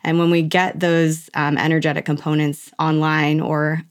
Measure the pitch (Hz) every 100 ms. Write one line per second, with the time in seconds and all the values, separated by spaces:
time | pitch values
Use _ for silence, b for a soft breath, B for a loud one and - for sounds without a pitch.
0 | - 165 170 170 160 180 185 - 175 165
1 | 160 156 - - 147 147 156 160 156 147
2 | - 147 151 151 151 147 - - 160 156
3 | 156 156 147 156 - 151 151 160 -